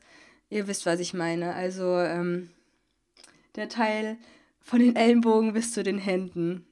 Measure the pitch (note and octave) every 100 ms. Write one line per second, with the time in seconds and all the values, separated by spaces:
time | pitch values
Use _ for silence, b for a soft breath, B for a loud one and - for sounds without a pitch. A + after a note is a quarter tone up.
0 | b b b b _ G#3 G3 G3 F3+ F3
1 | F3 F#3 E3+ E3+ F3 F3 F#3 F#3 F#3 F3+
2 | E3+ E3+ F3 F3 E3+ _ _ _ _ _
3 | _ _ b b _ G#3+ G#3+ A#3+ A3 G#3+
4 | G#3+ A3+ b b b _ - A#3+ A#3+ A3+
5 | A3+ A#3+ A3+ A3 A3 G#3+ A3+ G#3 F#3+ G3+
6 | G3 F#3 F#3 E3+ E3+ F3+ -